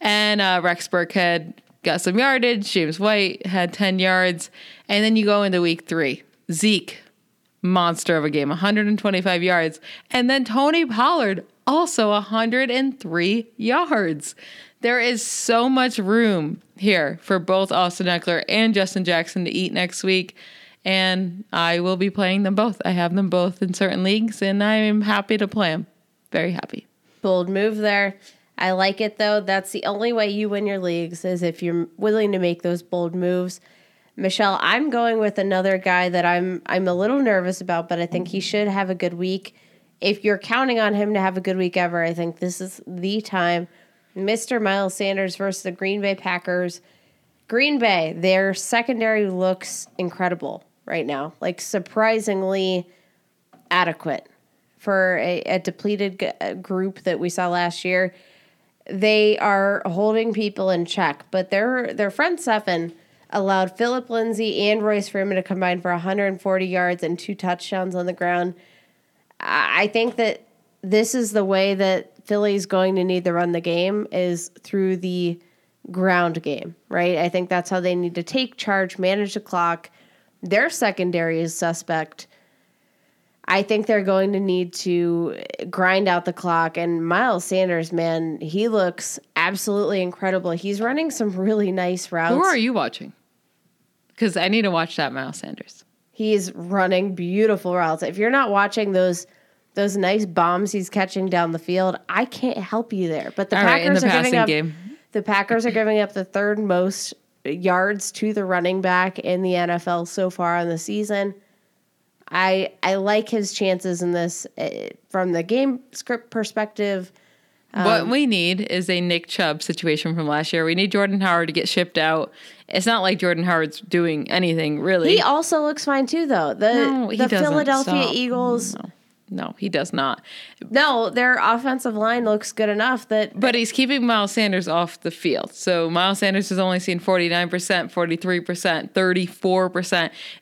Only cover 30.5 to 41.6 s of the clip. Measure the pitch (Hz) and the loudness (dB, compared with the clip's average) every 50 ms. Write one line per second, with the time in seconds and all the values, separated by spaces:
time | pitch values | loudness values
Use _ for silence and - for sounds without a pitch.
30.5 | 202 202 208 202 202 190 185 175 170 170 170 165 175 170 - 185 180 175 175 170 | -2 -2 -2 -2 -2 -2 -2 -2 -2 -2 -2 -4 -6 -6 -4 -4 -2 0 -2 -2
31.5 | 165 - 180 170 170 170 165 170 - - 202 214 214 220 214 202 196 185 180 175 | -2 -2 -2 -2 0 -2 -2 -4 -4 -2 0 2 2 2 2 0 0 2 0 0
32.5 | 170 170 - 175 175 170 170 - 180 175 170 170 170 180 180 180 180 180 180 185 | 0 0 -2 -2 -4 -4 -4 -4 -4 -2 -2 -2 -2 -2 0 0 0 0 -2 -4
33.5 | - - _ _ _ _ _ _ _ _ _ _ - - 196 190 185 - 214 196 | -8 -12 _ _ _ _ _ _ _ _ _ _ -8 -4 -2 -2 0 2 2 2
34.5 | 190 - - 165 208 247 302 302 240 240 233 233 226 220 214 208 208 208 190 196 | 2 2 2 2 2 2 2 0 0 0 2 2 2 2 0 0 0 0 0 0
35.5 | 190 185 185 196 190 185 190 190 180 180 180 180 175 175 170 175 175 175 180 185 | 0 0 2 2 0 0 0 0 2 2 2 0 0 0 2 2 2 0 0 -2
36.5 | 185 170 - - - 185 190 180 180 175 196 220 262 277 269 226 202 185 180 180 | -4 -6 -4 -2 -2 0 0 0 0 0 0 2 2 2 2 2 2 2 0 -2
37.5 | 185 - 190 180 175 170 165 175 180 170 170 170 - 180 180 175 - 196 - - | -4 -4 -4 -4 -4 -2 -2 -2 -4 -4 -4 -4 -4 -6 -6 -4 -6 -6 -4 -2
38.5 | - 208 208 208 190 196 196 185 185 175 180 180 175 170 185 185 190 190 185 - | -2 -2 0 0 0 -2 -2 -2 -2 -2 -2 -4 -2 -2 -4 -2 -4 -4 -6 -12
39.5 | - _ _ _ _ _ _ _ _ - - 202 208 202 - 208 208 196 208 - | -20 _ _ _ _ _ _ _ _ -2 0 0 0 0 0 0 0 0 -2 -2
40.5 | 226 247 269 262 240 226 214 208 214 202 208 208 208 196 190 190 180 185 180 196 | 0 0 2 2 2 2 2 2 2 2 0 0 0 2 0 0 0 -2 -2 -2
41.5 | 185 185 | 0 0